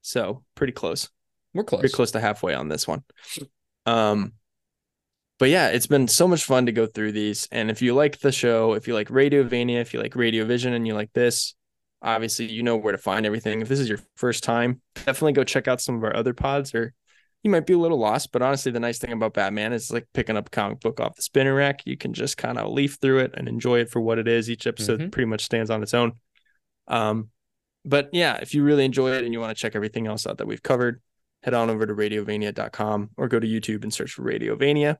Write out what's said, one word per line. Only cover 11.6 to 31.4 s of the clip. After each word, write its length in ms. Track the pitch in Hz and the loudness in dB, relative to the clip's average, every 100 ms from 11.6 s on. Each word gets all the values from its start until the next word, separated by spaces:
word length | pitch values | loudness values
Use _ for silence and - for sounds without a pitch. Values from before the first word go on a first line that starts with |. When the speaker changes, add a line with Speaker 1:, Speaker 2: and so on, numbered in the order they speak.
| _ _ _ _ | _ _ _ _
Speaker 1:
obviously 480 | - 113 113 - 113 | -4 -2 -2 -4 -6
you 140 | 113 | -2
know 140 | 120 113 | 0 0
where 160 | 107 | 0
to 40 | 95 | -2
find 280 | - 98 107 | -2 0 0
everything. 360 | 110 110 107 | -2 -2 -4
If 60 | 110 | -2
this 120 | 135 | 0
is 100 | 127 | 0
your 100 | 104 - _ | -4 -8 _
first 260 | 123 113 | -2 -2
time, 380 | - 117 120 127 _ - | 0 0 0 -2 _ -8
definitely 380 | - 131 156 | -4 0 2
go 100 | 139 | 2
check 240 | 127 135 127 | 2 0 0
out 140 | 127 | -2
some 140 | - 120 | -2 -2
of 80 | 110 | -2
our 100 | 113 | 0
other 180 | 117 | -2
pods, 400 | 120 139 143 139 | -2 -2 -2 -2
or 200 | 113 113 _ _ _ _ _ | -4 -4 _ _ _ _ _
you 80 | 214 | 2
might 140 | 180 160 | 2 4
be 80 | |
a 40 | 180 | 4
little 220 | 170 151 | 4 2
lost, 320 | 107 120 - | 2 0 -2
but 100 | 123 | 0
honestly, 300 | 127 139 135 | 0 0 -2
the 80 | 117 | -2
nice 200 | 120 113 | -4 -4
thing 120 | - | -6
about 220 | 113 110 | -2 -2
Batman 400 | 104 98 104 107 | 0 -2 -2 -2
is, 180 | 120 - | -4 -4
like, 160 | 117 - | -8 -4
picking 240 | - 117 107 | -4 -2 -2
up 100 | 104 | -2
a 20 | |
comic 300 | - 101 110 | -2 -2 -2
book 220 | 113 110 | -4 -2
off 160 | - - | -6 -4
the 40 | |
spinner 320 | - 135 135 | -2 2 4
rack. 280 | 135 139 139 - | 4 2 0 -8
You 120 | - | -8
can 160 | 131 | -8
just 240 | 120 113 - | -6 -6 -6
kinda 280 | 120 120 104 | -6 -4 -4
leaf 300 | 120 139 - | -2 -2 0
through 180 | 135 131 | 2 4
it 140 | 127 - | 2 -4
and 140 | 120 | -6
enjoy 320 | 117 123 120 | -4 0 2
it 80 | 117 | 2
for 100 | 120 | -2
what 180 | 113 113 | 0 0
it 120 | 113 | 2
is. 200 | 117 113 | 0 0
Each 160 | 117 - | -4 -4
episode 360 | 113 107 113 | -4 -2 -2
Speaker 2:
Mm-hmm. 80 | 170 | -2
Speaker 1:
pretty 160 | - 117 | -2 -2
much 180 | 110 | -2
stands 260 | - 117 110 | -2 -2 0
on 140 | 113 | -2
its 100 | 104 | 0
own. 200 | 120 117 117 _ _ _ _ _ _ _ | 2 2 -2 _ _ _ _ _ _ _
Um, 440 | 117 107 110 110 _ _ _ _ _ | 0 0 -2 -6 _ _ _ _ _
but 280 | - 143 139 | 0 0 2
yeah, 240 | 175 165 117 | 0 0 0
if 160 | - | -2
you 100 | 147 | 2
really 220 | 143 147 135 | 4 6 4
enjoy 260 | 131 131 | 2 0
it 140 | 131 120 | 0 -2
and 80 | |
you 80 | 117 | -4
wanna 120 | 113 | -6
check 220 | 110 117 107 | -4 -4 -4
everything 320 | 107 113 110 | -4 -4 -4
else 180 | 107 - | -4 -6
out 120 | - | -6
that 100 | 107 | -6
we've 160 | 110 | -8
covered, 380 | - 127 123 120 _ _ _ _ | -2 0 0 -2 _ _ _ _